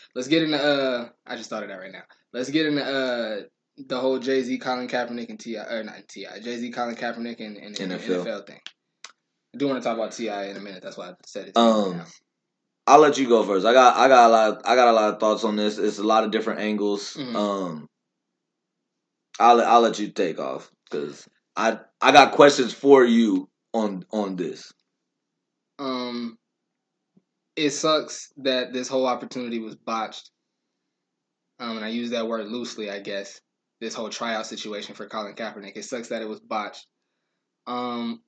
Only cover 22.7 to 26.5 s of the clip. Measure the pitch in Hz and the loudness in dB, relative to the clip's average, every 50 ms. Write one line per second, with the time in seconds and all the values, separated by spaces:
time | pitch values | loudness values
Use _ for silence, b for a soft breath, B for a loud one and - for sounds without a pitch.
22.7 | - - - 139 139 131 127 117 117 117 117 107 95 92 95 - _ _ _ _ | -2 0 6 8 10 10 10 8 6 4 4 4 2 0 -2 -6 _ _ _ _
23.7 | - 113 107 104 98 90 87 - - 107 101 98 95 87 87 76 - - - - | -4 -2 -2 -2 -4 -6 -12 -8 -6 -4 -4 -4 -4 -6 -6 -6 -8 -10 -16 -20
24.7 | - _ _ _ _ _ _ _ _ _ _ _ _ _ _ _ _ _ _ _ | -20 _ _ _ _ _ _ _ _ _ _ _ _ _ _ _ _ _ _ _
25.7 | _ - 139 131 131 123 123 123 120 120 120 117 113 _ _ _ | _ -10 -8 -6 -6 -6 -6 -6 -8 -8 -8 -10 -12 _ _ _